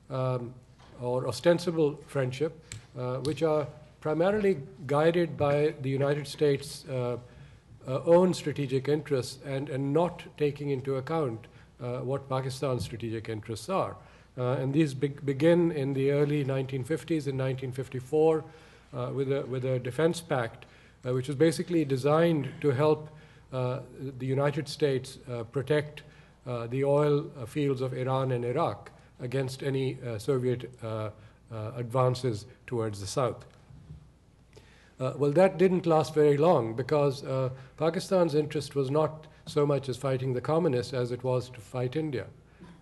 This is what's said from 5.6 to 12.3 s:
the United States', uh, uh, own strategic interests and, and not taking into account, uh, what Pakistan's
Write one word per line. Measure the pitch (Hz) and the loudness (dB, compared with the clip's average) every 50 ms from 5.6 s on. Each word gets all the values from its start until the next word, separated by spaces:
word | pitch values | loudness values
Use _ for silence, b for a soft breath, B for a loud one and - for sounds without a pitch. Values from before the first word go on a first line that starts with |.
| 151 151 - - 131 | 2 0 0 -2 -4
the | 135 | -2
United | 135 131 139 139 147 151 143 | 0 0 2 2 0 0 -2
States', | - - - 151 147 139 135 139 - - - - - | -6 -4 0 2 2 2 2 -2 -8 -14 -14 -10 -6
uh, | 131 127 123 123 123 117 - B B B B B B B B B B - - 131 | -4 -4 -2 -2 -4 -6 -8 B B B B B B B B B B -14 -8 -4
uh, | 131 139 - | -4 0 4
own | 165 170 175 185 185 170 | 8 8 8 8 6 2
strategic | - - 151 131 143 143 123 131 135 131 143 | 0 -2 -4 -4 -4 -2 -2 -2 -2 0 2
interests | 147 156 - - 143 127 117 - - - - | 0 0 0 0 -2 -2 -2 -2 -8 -12 -8
and, | 143 135 135 139 147 | -6 -4 -4 -4 -4
and | 135 131 139 139 143 | -4 -4 -2 2 2
not | 160 175 170 170 - - - - | 2 2 2 -2 -6 -14 -14 -6
taking | - 147 147 139 143 147 143 | -2 0 0 0 -2 -2 -2
into | 139 127 127 139 135 | -2 -2 -2 -2 -4
account, | 131 127 135 160 170 151 123 113 110 - - B B B B B - 123 | -4 -2 -2 -2 0 0 -2 -4 -6 -10 -16 B B B B B -10 -8
uh, | 123 123 131 | -6 -6 -6
what | 131 123 135 139 135 | -4 -4 -4 -4 -4
Pakistan's | - | -2